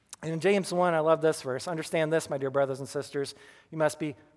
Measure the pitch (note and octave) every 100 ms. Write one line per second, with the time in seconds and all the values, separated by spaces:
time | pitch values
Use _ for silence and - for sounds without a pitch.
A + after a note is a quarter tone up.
0 | _ - D#3 E3 F3+ G3+ E3 F3 F3+ D#3+
1 | D#3 D#3 D#3 D#3 C3+ B2+ F3+ E3 D#3 E3+
2 | D#3 D#3+ - C#3+ C3+ C3+ C3+ C3 C3+ D3
3 | C3 C#3+ C3+ - - - _ D#3+ D3+ -
4 | D#3 - -